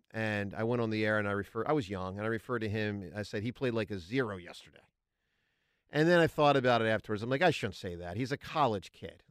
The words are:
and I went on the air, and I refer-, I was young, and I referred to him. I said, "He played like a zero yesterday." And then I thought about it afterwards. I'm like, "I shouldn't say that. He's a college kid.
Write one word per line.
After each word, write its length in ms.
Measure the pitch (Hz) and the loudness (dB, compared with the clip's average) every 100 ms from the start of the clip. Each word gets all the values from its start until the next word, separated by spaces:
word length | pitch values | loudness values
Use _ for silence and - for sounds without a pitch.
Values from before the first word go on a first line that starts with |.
| _ | _
and 420 | 110 110 104 101 | -6 -2 -2 -4
I 100 | 92 | -4
went 160 | 113 120 | -2 0
on 80 | 113 | 0
the 140 | 110 | 0
air, 140 | 107 107 | 0 0
and 80 | 101 | 0
I 40 | |
refer-, 320 | 101 98 113 113 | -2 -4 -6 0
I 60 | |
was 160 | 151 95 | 0 0
young, 280 | 98 92 98 | -4 -6 -4
and 60 | |
I 40 | 110 | -4
referred 320 | 113 - 120 | -4 -4 -4
to 80 | 107 | -2
him. 420 | 107 107 101 87 98 | -2 -2 -4 -8 -8
I 60 | |
said, 200 | 101 110 | -6 -6
"He 100 | 113 | -6
played 220 | - 131 | -4 -2
like 160 | 113 104 | -2 -2
a 80 | 101 | -6
zero 380 | 85 131 117 95 | -4 -2 -2 -4
yesterday." 420 | 85 - - - _ _ _ _ _ _ _ _ _ _ _ | -12 -18 -20 -20 _ _ _ _ _ _ _ _ _ _ _
And 180 | 147 160 | 2 6
then 100 | 175 | 6
I 80 | 156 | 6
thought 300 | - 147 139 | 4 4 6
about 260 | 123 117 | 6 4
it 40 | 113 | 4
afterwards. 340 | 110 - 107 | 0 0 -4
I'm 80 | 117 | -2
like, 120 | 139 | 2
"I 80 | 175 | 2
shouldn't 260 | - 110 92 | 2 -2 -6
say 180 | 98 85 | -10 -8
that. 200 | 87 98 | -8 -6
He's 160 | 127 | -4
a 40 | 139 | -6
college 520 | - 160 135 101 - | -4 2 2 2 -6
kid. 300 | - - - _ | -14 -16 -16 _